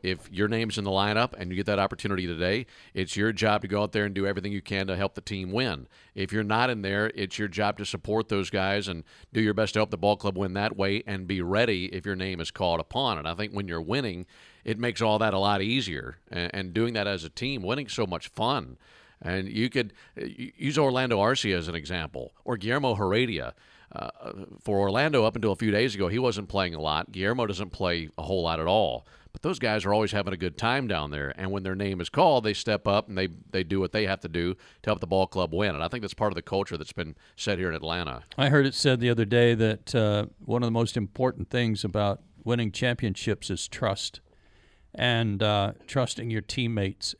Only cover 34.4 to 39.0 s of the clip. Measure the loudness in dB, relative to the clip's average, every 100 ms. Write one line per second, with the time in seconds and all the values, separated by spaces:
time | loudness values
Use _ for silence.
34.4 | -2 -2 -10 -8 -2 -2 0 2 2 0
35.4 | 0 0 0 0 -4 -4 -8 -2 -2 -2
36.4 | -2 -2 -2 -6 -8 -8 -8 -8 -20 -8
37.4 | -4 0 0 -2 -2 -2 -4 -6 -10 0
38.4 | 4 6 6 4 4 4